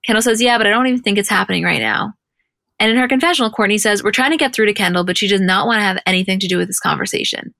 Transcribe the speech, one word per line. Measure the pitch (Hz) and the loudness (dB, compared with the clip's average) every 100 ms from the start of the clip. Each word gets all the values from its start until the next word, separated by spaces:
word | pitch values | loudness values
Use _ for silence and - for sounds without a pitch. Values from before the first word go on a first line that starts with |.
| - | 0
Kendall | 220 | 0
says, | 233 226 | 2 2
"Yeah, | 240 233 | 2 2
but | 208 | 2
I | |
don't | 220 254 | 2 2
even | 254 | 0
think | 233 202 | 0 -2
it's | 202 | 0
happening | 190 185 180 | -2 -2 -2
right | 175 160 | -2 -2
now." | 110 104 214 - _ _ _ _ _ _ | -2 -2 -4 -10 _ _ _ _ _ _
And | 220 | 0
in | 233 | 2
her | 254 | 2
confessional, | 262 330 339 220 | 2 2 2 -2
Courtney | 220 202 214 | 0 0 2
says, | 214 202 | 2 0
"We're | 208 | 0
trying | 208 262 | 0 0
to | 320 | 0
get | 277 | 0
through | 247 214 | 2 0
to | |
Kendall, | 202 185 180 | 2 0 0
but | 180 180 | 0 -2
she | 202 | 0
does | 202 | 2
not | 185 190 233 | 2 2 2
wanna | 226 | 0
have | 202 185 - | 0 -2 -2
anything | 185 190 190 | -2 0 -2
to | 190 | 0
do | 180 | -2
with | 180 | -2
this | - | -4
conversation." | - 156 - - - - - _ | -4 -4 -4 -4 -4 -8 -12 _